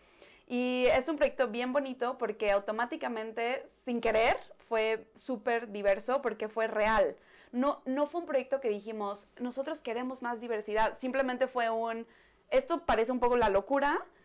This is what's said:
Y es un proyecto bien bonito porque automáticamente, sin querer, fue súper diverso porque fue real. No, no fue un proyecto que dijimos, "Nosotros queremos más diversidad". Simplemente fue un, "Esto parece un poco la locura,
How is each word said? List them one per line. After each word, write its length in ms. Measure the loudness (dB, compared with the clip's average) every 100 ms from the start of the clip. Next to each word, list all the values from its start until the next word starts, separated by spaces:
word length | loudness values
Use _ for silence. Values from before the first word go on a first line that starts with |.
| _ _ -20 -20 -6
Y 380 | -2 0 2 4
es 200 | 4 0
un 80 | 0
proyecto 320 | 0 2 -2
bien 240 | -2 -2
bonito 460 | 0 -2 -4 -4 -4
porque 340 | -6 -2 2
automáticamente, 1160 | 2 0 -4 -4 -4 -6 -6 -6 -4 -2 -4 -8 _ -4
sin 160 | -2
querer, 360 | 2 4 4 2 -4 -18 -4
fue 400 | 0 2 0 -6 -14
súper 560 | -8 -6 -2 -2 -2
diverso 500 | -2 2 2 2 0
porque 280 | 0 -4 -4
fue 180 | -2 0
real. 480 | 2 2 4 2 0 -14 -20 -8
No, 280 | 0 0 0 -2
no 200 | 0 0
fue 160 | -2
un 60 | -2
proyecto 320 | -2 0 -2
que 100 | -2
dijimos, 600 | -4 -4 -6 -6 -6 -12 -8
"Nosotros 420 | -8 -6 -6 -6
queremos 400 | -6 -4 -6 -6
más 200 | -6 -6
diversidad". 560 | -4 -4 -2 0 0 0
Simplemente 480 | -4 0 0 0 -2
fue 220 | 0 0
un, 360 | 0 -2 -6 -10 -18 _ _ 0
"Esto 360 | 0 2 -2 0
parece 260 | 2 2
un 60 | 4
poco 160 | 4 4
la 120 | 4
locura, 560 | 4 2 2 2 0 -4 _